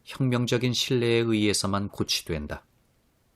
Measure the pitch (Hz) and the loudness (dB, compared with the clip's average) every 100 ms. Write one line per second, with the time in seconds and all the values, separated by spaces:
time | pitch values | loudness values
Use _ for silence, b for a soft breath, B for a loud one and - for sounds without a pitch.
0 | - - 131 120 120 123 123 113 - 127 | -10 -2 0 2 0 0 0 0 0 0
1 | 117 117 117 110 104 95 98 98 101 - | 2 2 2 2 2 2 0 -2 -2 -4
2 | - - - 80 73 76 - _ _ _ | -4 -4 -4 -6 -6 -10 -14 _ _ _
3 | _ _ _ | _ _ _